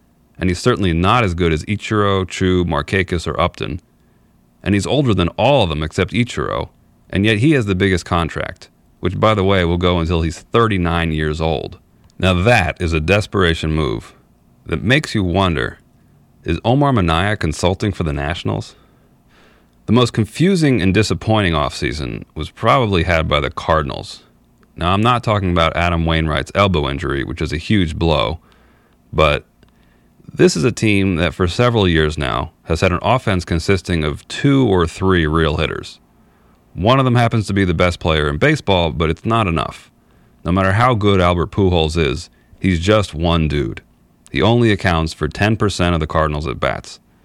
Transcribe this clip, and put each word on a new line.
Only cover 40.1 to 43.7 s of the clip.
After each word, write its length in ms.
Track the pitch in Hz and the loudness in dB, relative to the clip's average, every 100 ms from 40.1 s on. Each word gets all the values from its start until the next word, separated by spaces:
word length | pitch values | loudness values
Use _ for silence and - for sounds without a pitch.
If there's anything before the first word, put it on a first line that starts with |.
| _ _ _ | _ _ _
No 80 | - | -2
matter 220 | 92 95 | 0 2
how 200 | 101 127 | 2 2
good 280 | 110 101 98 | 2 2 2
Albert 300 | 87 87 80 | 2 2 -2
Pujols 440 | - 95 87 78 82 | 0 2 2 0 0
is, 340 | 73 73 - _ _ - | -2 -2 -10 _ _ -4
he's 200 | 98 85 | -2 0
just 340 | 92 107 101 | 2 2 0
one 340 | 76 85 85 78 | -2 0 2 2
dude. 340 | 73 57 | -2 -4